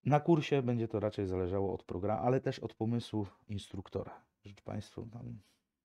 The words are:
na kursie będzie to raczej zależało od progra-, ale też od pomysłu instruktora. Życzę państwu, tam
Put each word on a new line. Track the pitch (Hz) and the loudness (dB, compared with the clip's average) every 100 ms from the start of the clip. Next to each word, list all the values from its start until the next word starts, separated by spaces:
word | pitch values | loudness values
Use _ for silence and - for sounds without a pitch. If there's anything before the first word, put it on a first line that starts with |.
na | - 147 | 4 4
kursie | 147 165 143 139 | 6 4 6 2
będzie | 123 120 113 | 2 0 0
to | 110 | 0
raczej | 104 - 98 | 0 0 -2
zależało | 92 90 98 98 | 0 0 0 0
od | 90 | -2
progra-, | - 92 101 107 | -6 -4 0 2
ale | 123 131 | 2 2
też | 131 131 | 0 -4
od | - | -8
pomysłu | - 110 120 - 107 98 - _ | -2 0 0 -2 -4 -4 -8 _
instruktora. | 101 - 98 - 98 90 - _ _ | -8 -6 -12 -8 -6 -8 -12 _ _
Życzę | 101 101 | -20 -16
państwu, | - 104 101 - 113 | -8 -8 -8 -10 -10
tam | 117 120 117 _ _ _ _ | -10 -10 -12 _ _ _ _